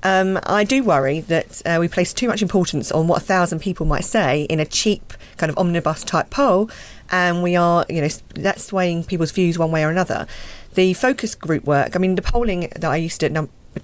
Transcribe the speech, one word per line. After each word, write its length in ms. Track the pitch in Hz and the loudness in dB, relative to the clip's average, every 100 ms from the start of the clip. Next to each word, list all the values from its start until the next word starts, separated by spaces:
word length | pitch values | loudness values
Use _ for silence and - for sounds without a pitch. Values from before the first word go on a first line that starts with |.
um, 380 | 190 190 190 190 | 0 2 2 0
I 200 | - 208 | 0 0
do 180 | 208 269 | 2 2
worry 380 | 233 147 135 156 | 4 2 2 -2
that, 400 | 151 165 - - - | -2 -2 -2 -4 0
uh, 100 | 165 | 0
we 80 | 170 | 0
place 240 | - 175 | 0 0
too 120 | - 247 | 0 -2
much 140 | 208 | 0
importance 480 | 196 196 175 143 - | 0 2 0 -2 0
on 160 | 156 165 | 0 2
what 160 | 170 | 2
a 20 | |
thousand 360 | - 185 175 160 | 2 2 2 0
people 240 | 196 175 156 | -4 -2 0
might 180 | 143 | 0
say 400 | - 226 151 147 | 2 2 2 2
in 140 | 151 156 | 0 -2
a 60 | |
cheap 480 | 156 - - - - - - - | -2 -2 0 0 -4 -18 -16 -4
kind 140 | 160 | -2
of 80 | 151 | 0
omnibus 460 | 180 170 160 156 | 0 0 0 -2
type 260 | - 170 - | -2 -2 -2
poll, 400 | - 277 185 220 - - - - | 0 2 4 0 -6 -20 -18 -4
and 320 | 180 175 175 | 0 2 2
we 120 | 175 | 2
are, 300 | 175 175 170 - | 2 4 2 0
you 100 | 165 | 0
know, 60 | 147 | -2
s-, 160 | - - | -2 -8
that's 300 | - 185 - | -4 -2 -2
swaying 400 | - 190 180 170 | -2 0 0 -2
people's 260 | 165 180 165 | -4 -2 -2
views 280 | - 175 170 | 0 0 2
one 120 | 160 | 0
way 140 | 160 | 0
or 60 | 156 | 0
another. 360 | 175 180 - - - - - - | 0 -2 -4 -6 -12 -14 -16 -8
The 200 | - 185 | 2 2
focus 400 | 180 254 269 226 | 2 0 0 -2
group 300 | - 151 156 | -4 -2 -2
work, 300 | 135 143 - | 0 0 2
I 40 | 180 | 0
mean, 160 | 185 | 0
the 80 | 185 | 0
polling 500 | - 247 233 180 175 | 0 0 0 -2 -4
that 120 | - 160 | -6 -4
I 100 | 151 | -2
used 260 | 165 - | -2 -2
at 80 | 156 | -2
number 200 | 156 160 - - - | -2 -4 -8 -14 -10